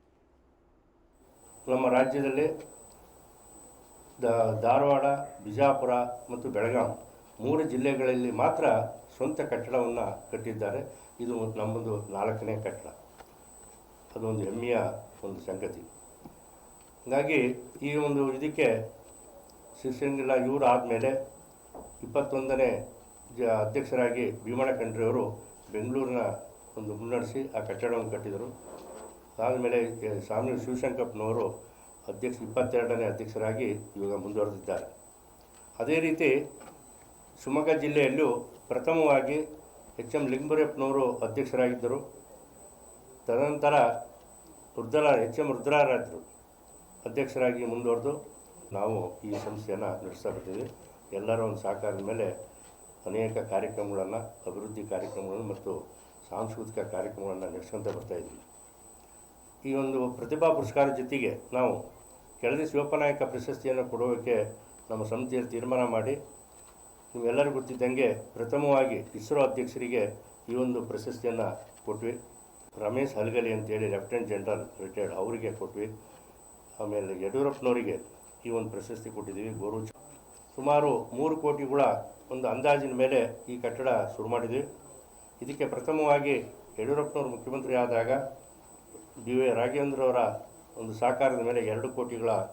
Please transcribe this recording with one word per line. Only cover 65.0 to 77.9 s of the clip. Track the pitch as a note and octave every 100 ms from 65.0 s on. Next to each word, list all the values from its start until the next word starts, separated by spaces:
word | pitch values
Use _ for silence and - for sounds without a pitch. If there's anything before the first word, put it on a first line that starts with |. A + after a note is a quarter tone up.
ಸಮಿತಿಯಲ್ಲಿ | G#2+ A#2 B2+ B2+ A#2
ತೀರ್ಮಾನ | A2+ B2 B2+
ಮಾಡಿ, | B2 A2+ A#2 C#3+ - - - - - - - - -
ನಿಮ್ಗೆಲ್ಲರಿಗೂ | A#2+ A#2 C3 C#3+
ಗೊತ್ತಿದ್ದಂಗೆ | C3 B2+ B2+ B2+ B2+ A#2+ - -
ಪ್ರಥಮವಾಗಿ | - A#2 C#3+ C#3+ C3+ B2 G#2 -
ಇಸ್ರೋ | - - D3
ಅಧ್ಯಕ್ಷರಿಗೆ | B2+ C3 B2 B2+ A#2+ A#2+ G2 - - - -
ಈ |
ಒಂದು | B2 B2+ A#2+
ಪ್ರಶಸ್ತಿಯನ್ನು | A2 G#2 A2+ A#2+ A#2+ A#2 G2 - - - -
ಕೊಟ್ವಿ. | G#2+ A#2 B2 - - - - - -
ರಮೇಶ್ | G#2+ B2+ C#3
ಹಲಗಲಿ | G#2+ A2+ A#2+ A2+
ಅಂತೇಳಿ | G#2+ G#2+ G#2+ G#2
ಲೆಫ್ಟಿನೆಂಟ್ | G2 - A#2+ G#2
ಜನರಲ್ | G2+ G2+ G#2 - -
ರಿಟೈರ್ಡ್ | F#2+ G#2 F#2
ಅವರಿಗೆ | F2 G#2+ A#2 A2
ಕೊಟ್ವಿ. | - F#2 G2+ G#2+ A2 - - - - - - - -
ಆಮೇಲೆ | G#2 G#2 F#2+ F#2 G2
ಯಡಿಯೂರಪ್ಪನವರಿಗೆ | C3 C#3 - B2+ B2 G2+